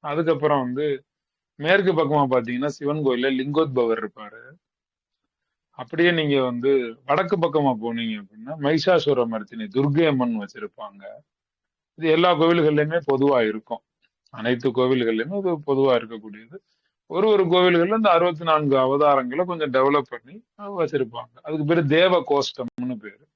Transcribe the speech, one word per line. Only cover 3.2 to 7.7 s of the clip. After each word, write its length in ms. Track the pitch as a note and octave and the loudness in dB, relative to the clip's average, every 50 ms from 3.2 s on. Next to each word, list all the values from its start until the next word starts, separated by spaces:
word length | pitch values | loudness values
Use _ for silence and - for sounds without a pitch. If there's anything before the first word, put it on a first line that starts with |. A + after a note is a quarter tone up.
| B2+ C3+ | 0 0
லிங்கோத்பவர் 720 | C3+ B2+ C3 C#3+ C#3+ D#3 D#3+ D3 C3 B2+ A#2+ A#2 A2+ A2+ | 0 -2 -4 -2 0 0 0 0 0 0 0 0 0 -4
இருப்பாரு. 420 | A2 G#2 _ A#2 G#2+ G#2 G#2+ A2+ A#2 B2+ D3+ F3 _ _ _ _ _ _ _ _ _ _ _ _ _ _ _ _ _ _ _ _ _ _ | -6 -12 _ -16 -20 -20 -20 -20 -20 -20 -20 _ _ _ _ _ _ _ _ _ _ _ _ _ _ _ _ _ _ _ _ _ _ _
அப்படியே 420 | _ - B2+ A#2+ - D#3+ E3+ F3 | _ -18 -14 -10 -2 0 2 2
நீங்க 320 | F3 E3 D#3 D3 C#3+ C3+ C3 | 2 2 0 2 2 2 0
வந்து 540 | B2+ A#2+ A#2+ A#2+ C3+ C#3 C3+ A#2+ A#2 A2+ _ _ | 0 -2 -2 0 2 2 2 0 -2 -10 _ _
வடக்கு 320 | C3+ C#3+ E3 F#3+ E3+ G3+ | 0 0 0 2 0 -2
பக்கமா 340 | F3 E3 E3 D3 D#3 C#3+ C3+ | -2 -2 0 0 0 0 0